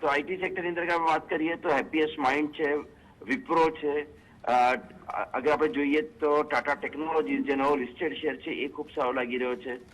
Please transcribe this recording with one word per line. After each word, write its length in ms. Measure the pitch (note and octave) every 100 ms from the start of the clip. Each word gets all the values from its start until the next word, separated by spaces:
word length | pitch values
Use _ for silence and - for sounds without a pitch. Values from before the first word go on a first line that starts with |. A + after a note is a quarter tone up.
તો 60 | D#3
આઈ 160 | C#3+
ટી 140 | D3 F3+
સેક્ટરની 300 | F3+ F#3 F3
અંદર 220 | F3 E3+
આપણે 160 | E3+ E3
વાત 240 | D#3 -
કરીએ 260 | E3+ D#3 E3+
તો 140 | F3+
Happiest 600 | C#3 A#2+ D#3 D3+ D#3 C3
Mind 180 | C#3 D3+
છે, 280 | - D3 D3 C3+ - - - G2+
Wipro 400 | C3 - E3 D#3+
છે, 460 | D#3 D3 D3 D3 - - -
અ, 320 | - B2 B2 B2 - - - - G#2
અગર 180 | B2+ C3
આપણે 160 | D3 D3+
જોઈએ 340 | C3+ C#3+ D3+
તો 400 | D3+ - D3+ D3
Tata 440 | D3 C3+ C#3+ C3+ C3+
Technologies, 580 | C#3 D#3 D#3 C#3+ C#3
જે 120 | C3+ C3+
નવો 200 | C#3 C#3+
લિસ્ટેડ 460 | B2 - E3 C#3
શેર 160 | D3+ B2+
છે, 140 | E3
એ 160 | F2+ C#3
ખૂબ 220 | - D3
સારો 220 | - C3
લાગી 260 | B2+ B2 B2
રહ્યો 180 | B2+ B2
છે, 180 | B2+ B2 -